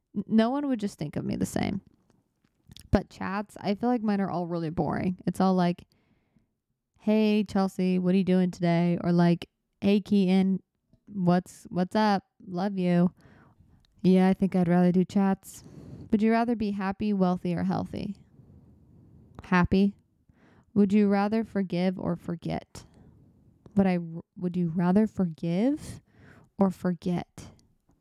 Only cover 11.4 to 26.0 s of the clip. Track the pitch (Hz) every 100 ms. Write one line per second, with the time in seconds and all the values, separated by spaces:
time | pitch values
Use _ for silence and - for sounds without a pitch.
11.4 | - - - 175 185 220 214 196 - _
12.4 | - 175 202 190 180 175 175 - - _
13.4 | _ _ _ _ _ _ 185 185 185 190
14.4 | 185 185 170 180 180 185 175 202 196 196
15.4 | - - - - - - - 214 220 226
16.4 | 233 220 208 202 190 - 214 196 180 180
17.4 | 180 175 185 - 185 - 208 - _ _
18.4 | - - _ _ _ - - - - -
19.4 | - 180 175 190 202 - _ _ _ _
20.4 | _ _ _ 202 202 214 202 202 208 226
21.4 | 214 196 185 175 185 185 - 170 - 170
22.4 | 160 - - - - - - _ _ _
23.4 | _ _ - 202 190 175 170 165 - -
24.4 | 180 180 170 175 175 202 214 - 180 156
25.4 | 170 180 254 302 - -